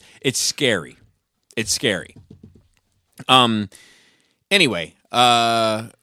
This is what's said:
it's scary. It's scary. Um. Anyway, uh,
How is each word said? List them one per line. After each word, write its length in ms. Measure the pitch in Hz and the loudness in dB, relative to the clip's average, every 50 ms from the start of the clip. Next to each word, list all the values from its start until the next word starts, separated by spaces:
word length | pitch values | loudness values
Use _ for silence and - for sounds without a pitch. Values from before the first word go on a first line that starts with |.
| _ - - - | _ -20 -20 -6
it's 180 | - 135 120 - | -6 -4 -4 -2
scary. 580 | - - - - 147 123 107 87 71 62 - _ _ _ _ _ _ _ _ _ _ _ - | -4 -6 -4 -2 0 0 0 -2 -4 -8 -18 _ _ _ _ _ _ _ _ _ _ _ -8
It's 160 | - 107 - | -8 -6 -4
scary. 440 | - - - 120 98 85 65 - - - _ _ - - - - _ _ _ _ _ _ _ _ _ _ _ _ _ - 127 - | -6 -4 -2 -2 -2 -4 -6 -12 -20 -20 _ _ -20 -20 -20 -20 _ _ _ _ _ _ _ _ _ _ _ _ _ -16 -2 2
Um. 400 | 131 131 123 117 113 107 104 95 - - - _ _ _ _ _ _ _ _ _ _ _ _ - | 4 4 4 4 2 -2 -4 -6 -10 -20 -20 _ _ _ _ _ _ _ _ _ _ _ _ -2
Anyway, 460 | 196 202 175 131 101 85 82 80 _ _ _ _ - | 0 2 2 2 0 -4 -6 -8 _ _ _ _ 0
uh, 760 | 120 123 120 120 117 117 117 117 113 113 110 110 107 113 113 - _ | 2 4 4 4 4 2 2 0 0 0 0 -2 -4 -6 -12 -18 _